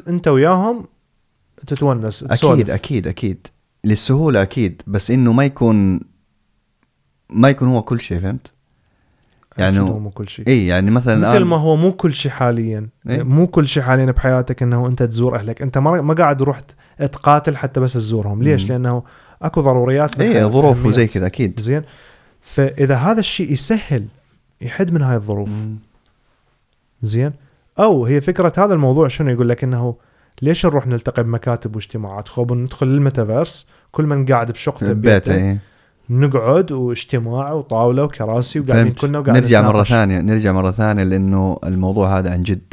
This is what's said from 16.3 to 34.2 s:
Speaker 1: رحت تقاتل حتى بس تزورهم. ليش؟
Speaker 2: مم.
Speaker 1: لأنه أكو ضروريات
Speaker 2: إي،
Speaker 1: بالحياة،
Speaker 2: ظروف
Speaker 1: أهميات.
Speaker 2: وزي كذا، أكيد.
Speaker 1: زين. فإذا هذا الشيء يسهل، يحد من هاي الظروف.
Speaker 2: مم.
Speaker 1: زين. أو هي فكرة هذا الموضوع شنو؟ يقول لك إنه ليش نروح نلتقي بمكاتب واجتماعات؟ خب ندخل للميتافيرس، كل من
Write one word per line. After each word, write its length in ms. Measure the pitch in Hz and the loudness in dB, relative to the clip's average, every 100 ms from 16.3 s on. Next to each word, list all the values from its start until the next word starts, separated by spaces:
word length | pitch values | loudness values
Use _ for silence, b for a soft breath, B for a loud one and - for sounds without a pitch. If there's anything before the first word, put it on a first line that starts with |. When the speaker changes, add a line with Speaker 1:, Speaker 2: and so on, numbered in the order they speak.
| 139 | 2
Speaker 1:
رحت 280 | 135 135 - - b b | 0 -2 -8 -20 b b
تقاتل 580 | 143 - - 147 147 143 | -6 -2 2 2 2 -4
حتى 240 | 139 135 | -4 -2
بس 120 | 127 | -2
تزورهم. 500 | 123 107 113 104 104 | -2 -2 -2 -4 -2
ليش؟ 200 | 131 143 | 2 2
Speaker 2:
مم. 60 | 98 | 0
Speaker 1:
لأنه 340 | 127 123 123 - b b b | -2 -2 -4 -6 b b b
أكو 180 | 160 165 | -6 0
ضروريات 600 | 139 127 123 135 147 135 | 2 2 2 2 0 0
Speaker 2:
إي، 60 | 214 | 2
Speaker 1:
بالحياة، 200 | 220 107 | 2 2
Speaker 2:
ظروف 300 | 127 147 123 | 4 4 4
Speaker 1:
أهميات. 100 | 120 | 2
Speaker 2:
وزي 200 | 113 113 | 2 2
كذا، 200 | 101 92 | 0 -4
أكيد. 340 | - 110 90 | -2 -4 -4
Speaker 1:
زين. 220 | 110 143 156 b b b b b | -4 -4 -6 b b b b b
فإذا 560 | - - 135 139 139 117 | -10 -2 -2 0 0 2
هذا 240 | 156 226 | 0 0
الشيء 320 | 202 - 180 | -2 -4 -4
يسهل، 540 | 143 - 220 - 131 107 - _ _ _ - | -4 -2 -4 -2 -4 -4 -14 _ _ _ -14
يحد 320 | 120 - 190 | -10 -4 -2
من 100 | 165 | 0
هاي 140 | 135 120 | 0 0
الظروف. 320 | 104 104 101 | -2 -6 -4
Speaker 2:
مم. 280 | 107 110 107 - _ _ _ _ _ _ _ _ _ _ - | -6 -8 -10 -16 _ _ _ _ _ _ _ _ _ _ -10
Speaker 1:
زين. 300 | 110 113 139 143 b b b - | -4 -2 -2 -4 b b b 0
أو 280 | 214 165 117 | 2 4 2
هي 140 | 143 | 0
فكرة 320 | 143 180 175 170 | 0 0 0 2
هذا 160 | 208 | 2
الموضوع 340 | 175 135 135 147 | 2 2 2 2
شنو؟ 220 | - 147 | 0 -2
يقول 180 | 123 120 | 0 0
لك 160 | 120 | 0
إنه 300 | 131 123 120 117 _ _ _ - | -2 -2 -4 -6 _ _ _ -6
ليش 240 | 139 170 180 | -2 0 0
نروح 200 | 143 127 | 0 -2
نلتقي 360 | 120 - 123 | -4 -4 -4
بمكاتب 520 | 117 113 - 120 117 | -2 -2 -4 -4 -6
واجتماعات؟ 540 | 107 - 117 104 98 104 | -10 -10 -10 -10 -12 -10
خب 240 | - 120 | -6 -2
ندخل 340 | 123 127 - 135 | -2 -4 -2 0
للميتافيرس، 800 | 139 139 123 107 113 165 - - b b | 2 2 0 -2 0 -2 -6 -16 b b
كل 140 | - 151 | -4 -2
من 200 | 143 | 0